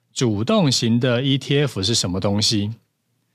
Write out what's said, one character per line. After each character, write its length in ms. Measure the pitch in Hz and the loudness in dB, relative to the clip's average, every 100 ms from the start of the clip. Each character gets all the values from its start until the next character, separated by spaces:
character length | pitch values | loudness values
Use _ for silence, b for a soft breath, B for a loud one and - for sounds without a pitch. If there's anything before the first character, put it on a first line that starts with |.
| b | b
主 320 | - 123 101 | -2 0 0
动 280 | 123 220 147 | 0 2 2
型 280 | - 117 120 | 2 2 2
的 220 | 131 120 | 2 0
E 160 | 139 135 | 0 0
T 220 | - 143 | 0 0
F 240 | 147 101 | 0 -2
是 100 | 95 | -2
什 160 | 117 90 | -2 -2
么 100 | 92 | -2
东 220 | 101 101 | -2 0
西。 300 | - 107 101 117 _ _ _ _ _ | 0 0 -2 -6 _ _ _ _ _